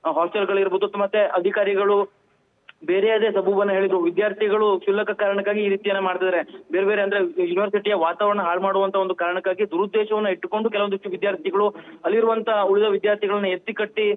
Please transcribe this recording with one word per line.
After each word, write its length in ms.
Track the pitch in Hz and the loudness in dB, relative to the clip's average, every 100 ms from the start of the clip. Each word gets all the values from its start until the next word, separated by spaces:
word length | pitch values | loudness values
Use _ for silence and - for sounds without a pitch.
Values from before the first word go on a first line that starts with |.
| 165 | -2
ಆ, 60 | |
ಹಾಸ್ಟೆಲ್ಗಳಿರ್ಬೋದು 840 | 151 175 214 196 196 190 185 202 202 | -2 -2 -2 -2 0 0 0 -2 -2
ಮತ್ತೆ 300 | 202 214 202 | 0 2 2
ಅಧಿಕಾರಿಗಳು 960 | 180 180 208 202 196 202 202 202 _ _ _ _ _ - - 156 | 2 0 0 0 2 2 2 0 _ _ _ _ _ -20 -16 -2
ಬೇರೆಯದೇ 460 | 185 214 220 220 | 2 2 2 2
ಸಬೂಬನ್ನ 400 | 202 185 196 202 | 0 0 2 2
ಹೇಳಿದ್ರು. 300 | 190 196 185 | 2 2 2
ವಿದ್ಯಾರ್ಥಿಗಳು 800 | 170 175 208 208 214 214 214 190 | 0 0 -2 0 0 2 2 2
ಕ್ಷುಲ್ಲಕ 300 | - 196 214 | 0 0 0
ಕಾರಣಕ್ಕಾಗಿ 560 | 202 202 202 196 208 202 | 0 0 0 0 0 0
ಈ 40 | |
ರೀತಿಯನ್ನ 300 | 196 202 196 | 0 0 0
ಮಾಡ್ತಿದ್ದಾರೆ. 640 | 190 180 185 180 156 - - | 0 0 0 0 -2 -12 -4
ಬೇರೆ 140 | 175 196 | 0 2
ಬೇರೆ 160 | 208 | 2
ಅಂದ್ರೆ 220 | 196 202 | 0 0
ಯೂನಿವರ್ಸಿಟಿಯ 720 | 180 170 180 175 208 202 208 | 0 0 0 0 0 0 0
ವಾತಾವರಣ 480 | 202 165 170 208 208 | 0 0 0 0 0
ಹಾಳು 200 | 175 175 | 0 0
ಮಾಡುವಂತ 340 | 196 196 196 196 | 0 0 0 0
ಒಂದು 200 | 190 180 | -2 -2
ಕಾರಣಕ್ಕಾಗಿ 500 | 175 180 185 185 208 | -2 -2 -2 -2 -2
ದುರುದ್ದೇಶವನ್ನ 600 | 170 202 220 214 214 214 | -2 -2 -2 0 0 -2
ಇಟ್ಟುಕೊಂಡು 420 | 214 180 214 220 | -4 -4 -4 -2
ಕೆಲವೊಂದಿಷ್ಟು 400 | 214 202 196 208 | -2 -2 -4 -6
ವಿದ್ಯಾರ್ಥಿಗಳು 600 | 180 202 190 190 185 208 202 - - 165 | -4 -4 -2 -2 0 0 -2 -20 -8 -2
ಅಲ್ಲಿರುವಂತ 440 | 214 226 220 214 | 2 2 0 0
ಉಳಿದ 340 | 214 196 202 | 0 2 2
ವಿದ್ಯಾರ್ಥಿಗಳನ್ನ 600 | 214 196 214 208 208 202 196 | 2 0 0 0 0 0 -2
ಎತ್ತಿ 280 | 180 - | -4 -6
ಕಟ್ಟಿ 380 | 208 214 220 208 | -6 -4 -2 -2